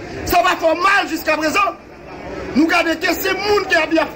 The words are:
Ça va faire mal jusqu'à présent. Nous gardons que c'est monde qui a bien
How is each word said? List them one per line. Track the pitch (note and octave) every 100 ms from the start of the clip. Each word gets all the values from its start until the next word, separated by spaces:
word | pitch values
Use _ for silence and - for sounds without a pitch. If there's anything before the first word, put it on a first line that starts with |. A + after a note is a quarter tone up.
| - - -
Ça | F4+
va | F4+
faire | E4+ E4 E4
mal | F#4+ G4+ E4
jusqu'à | D#4+ D#4+ D4+
présent. | D#4 G4 G4+ - - - - - - - - A#3+
Nous | D#4+
gardons | F4 E4
que | D#4+ F4+
c'est | - F#4+
monde | F#4+ G#4 G#4 F#4+
qui | E4+
a | D#4
bien | D#4+ D4